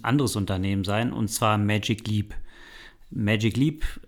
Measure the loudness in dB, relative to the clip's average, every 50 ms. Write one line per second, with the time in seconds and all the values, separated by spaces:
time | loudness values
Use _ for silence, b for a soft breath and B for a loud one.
0 | 0 2 2 4 2 2 0 -2 -2 0 0 0 0 0 0 0 0 0 0 0
1 | 0 0 -2 -2 -2 -2 0 0 2 2 4 4 2 2 2 0 0 0 -2 -2
2 | -2 -2 0 0 0 -2 -4 -8 B B B B B B B B B B B B
3 | B -12 -6 -2 0 2 2 2 2 2 2 2 2 0 0 0 -2 -2 -2 -6
4 | -16